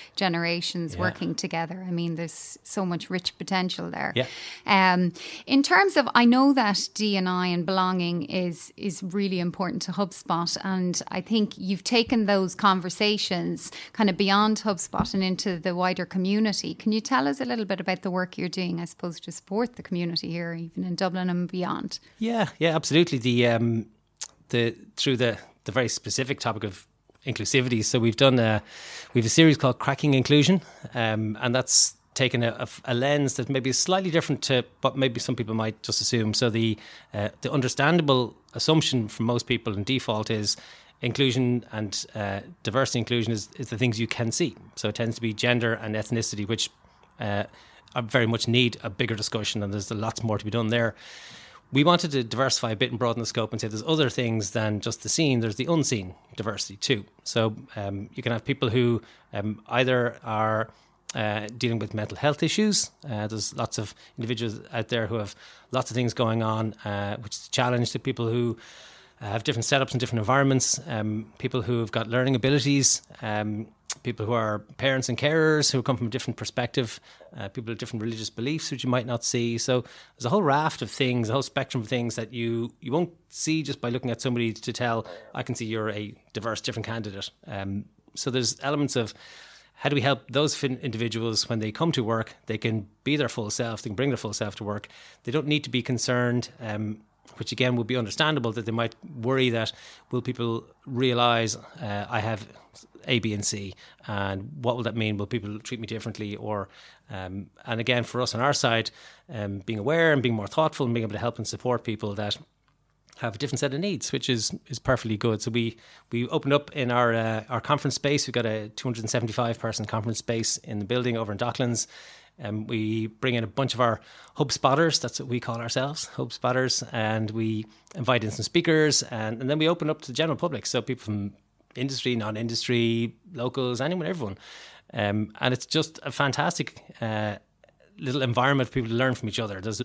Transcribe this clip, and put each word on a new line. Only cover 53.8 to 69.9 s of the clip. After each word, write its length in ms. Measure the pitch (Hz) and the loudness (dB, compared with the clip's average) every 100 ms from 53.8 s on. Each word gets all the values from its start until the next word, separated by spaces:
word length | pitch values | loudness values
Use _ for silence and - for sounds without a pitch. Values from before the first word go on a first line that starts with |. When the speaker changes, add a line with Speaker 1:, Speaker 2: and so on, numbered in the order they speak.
Speaker 2:
other 260 | 131 160 131 | 0 2 2
things 400 | - 117 113 101 | 2 0 0 -2
than 300 | 117 107 104 | -2 0 -2
just 220 | 113 - | -4 -6
the 60 | 107 | -2
seen, 320 | - 151 123 | 2 4 2
there's 160 | 113 98 | 0 -2
the 80 | |
unseen 500 | 127 165 131 113 92 - _ - | 0 0 2 -2 -4 -14 _ -8
diversity 400 | 110 101 - 101 | -6 -4 -8 -6
too. 300 | - 113 98 _ | 0 0 -2 _
So, 320 | - 117 110 107 - 107 | -4 0 0 -2 -12 -8
um, 340 | 101 98 104 | -6 -6 -10
you 100 | - | -6
can 80 | 120 | -4
have 140 | 113 | -4
people 240 | - 139 123 | -2 0 2
who, 320 | 123 120 117 - - _ | 4 4 2 -2 -20 _
um, 300 | 107 104 104 - | -6 -6 -6 -4
either 480 | 120 127 123 117 - | 2 4 4 2 -4
are, 460 | 113 107 110 110 110 - _ _ - | -6 0 2 0 -2 -8 _ _ -10
uh, 340 | 123 107 107 107 120 | -4 -2 -2 -6 -2
dealing 220 | 123 113 | -2 0
with 160 | 104 | -4
mental 240 | 107 107 - | -6 -8 -2
health 240 | 147 143 | -2 0
issues. 480 | 160 - 214 190 - _ 143 | 0 2 2 2 0 _ -8
Uh, 160 | 107 107 | -4 -4
there's 300 | 107 - 135 | -4 -6 -4
lots 220 | 113 - | -4 -4
of 160 | 104 - - - | -6 -10 -18 -8
individuals 420 | 113 113 117 104 - | -4 -2 -2 -6 -8
out 180 | 120 107 | -6 -2
there 180 | 120 107 | -2 -2
who 80 | |
have 200 | 113 101 - - - - | -4 -6 -10 -20 -20 -4
lots 200 | 127 123 | -4 -2
of 40 | |
things 180 | 117 120 | 0 0
going 300 | - 113 113 | 2 2 2
on, 320 | 110 110 110 - | 0 0 -2 -4
uh, 320 | 107 101 101 107 | -4 -4 -4 -6
which 200 | 117 - | -8 -12
is 100 | - | -6
a 40 | |
challenge 400 | - 123 123 117 | 0 2 2 0
to 60 | 127 | -2
people 300 | 135 120 117 | -4 -2 0
who, 300 | 120 120 110 - - - - - - | 0 0 -2 -10 -20 -20 -20 -20 -12
uh, 80 | 110 | -6
have 120 | 110 | -4
different 220 | 127 117 | -2 -2
setups 280 | - 139 131 | 2 2 2